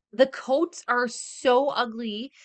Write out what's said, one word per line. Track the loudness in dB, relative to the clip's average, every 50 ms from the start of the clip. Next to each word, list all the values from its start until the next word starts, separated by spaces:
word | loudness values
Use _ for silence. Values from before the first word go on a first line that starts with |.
| _ _
The | 2 2 2
coats | 2 0 -4 -2 0 2 2 2 0 -4 -6 -4 -2
are | 0 0 0 -2
so | -4 -8 -14 -14 -8 0 2 4 4 4 4 2
ugly. | 0 -2 -2 -2 -4 -8 -8 -8 -6 -8 -10 -12 _ -20